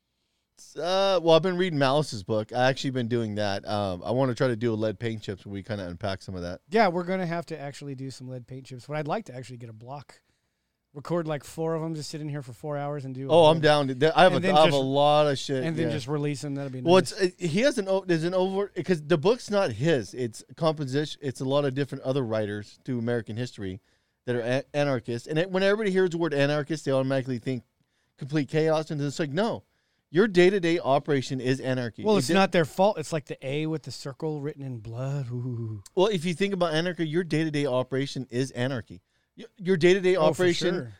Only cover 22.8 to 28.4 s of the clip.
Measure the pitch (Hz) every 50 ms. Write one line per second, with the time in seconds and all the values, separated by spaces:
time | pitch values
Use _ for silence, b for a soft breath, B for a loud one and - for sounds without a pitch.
22.8 | _ 143 127 120 113 120 120 117 107 - 110 113 127 120 - - 101 92 92 92
23.8 | _ _ _ _ _ _ _ _ _ 127 120 120 113 123 127 139 - _ - 147
24.8 | 143 143 135 117 - - 117 117 - - 156 156 180 196 180 190 196 196 202 220
25.8 | 220 196 185 190 185 180 160 165 170 160 143 139 139 143 147 151 143 - 160 151
26.8 | - 143 135 131 131 135 135 135 123 135 127 113 - 135 131 117 - _ _ _
27.8 | _ _ _ _ _ _ _ - 147 131 147 156